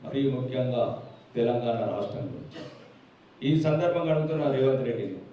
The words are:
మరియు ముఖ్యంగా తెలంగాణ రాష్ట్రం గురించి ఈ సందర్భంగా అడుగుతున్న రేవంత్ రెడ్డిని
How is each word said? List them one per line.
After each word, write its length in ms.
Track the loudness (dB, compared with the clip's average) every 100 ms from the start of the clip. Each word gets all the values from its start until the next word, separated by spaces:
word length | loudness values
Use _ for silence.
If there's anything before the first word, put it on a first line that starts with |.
| -4
మరియు 240 | 0 0 0
ముఖ్యంగా 480 | -2 -2 0 0 -2 -4 -12 -20 -8 0
తెలంగాణ 420 | 2 2 0 0 -2 -2
రాష్ట్రం 300 | -4 -6 -8
గురించి 280 | -10 -12 -14 -16 -16 -20 -20 -20 -20 -20 -4 2
ఈ 20 | 4 4
సందర్భంగా 460 | 4 2 2 2
అడుగుతున్న 300 | 2 2 0 0 4
రేవంత్ 300 | 4 4 0
రెడ్డిని 300 | -2 -4 -8 -14